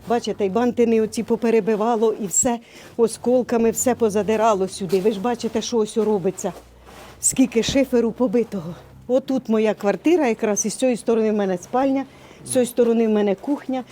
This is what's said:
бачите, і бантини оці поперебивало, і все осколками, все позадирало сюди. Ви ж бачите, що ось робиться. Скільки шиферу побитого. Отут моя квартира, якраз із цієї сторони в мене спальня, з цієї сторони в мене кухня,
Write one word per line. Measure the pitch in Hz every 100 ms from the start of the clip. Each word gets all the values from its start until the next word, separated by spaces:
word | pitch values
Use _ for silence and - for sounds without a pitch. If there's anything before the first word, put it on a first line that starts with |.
| -
бачите, | 233 226 196 196
і |
бантини | 196 247 240 226 226
оці | 214 233
поперебивало, | 208 226 233 226 196 214 226 226 226
і | - 202
все | - 254 233 - - - -
осколками, | 226 - 240 254 226 233 226
все | - 262 233
позадирало | 226 202 190 220 226 202 190
сюди. | - 190 196
Ви | 202
ж | 196
бачите, | 240 240 226 226
що | - 233
ось | 208 226
робиться. | 214 208 180 - 190 - - - - - - -
Скільки | - - 262 226
шиферу | 214 269 262 240 233
побитого. | - 247 240 220 202 160 170 - - -
Отут | 254 262 262 247
моя | 220 220
квартира, | 190 202 190 302 339 262
якраз | 220 220 202 214
із | -
цієї | 262 240
сторони | - 226 220
в | 208
мене | 196 180
спальня, | - 254 269 269 269 - - - -
з |
цієї | 254 240
сторони | - 233 233 226
в |
мене | 208 208 190
кухня, | - 285 - 254 240